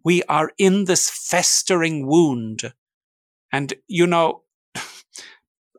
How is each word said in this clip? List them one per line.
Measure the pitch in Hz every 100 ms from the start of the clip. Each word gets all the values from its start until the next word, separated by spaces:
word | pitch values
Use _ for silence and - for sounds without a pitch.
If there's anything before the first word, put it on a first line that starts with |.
we | 165 175
are | - 147 170 -
in | 190 196 185
this | 170 -
festering | - - 175 156 - - 180 165 156 135
wound. | 165 156 120 113 107 113 - _ _ _ _ _ _ _
And, | 135 135 - -
you | 175 180
know, | 170 160 - _ _ _ -
<laughs> | - - - - - - _ _ _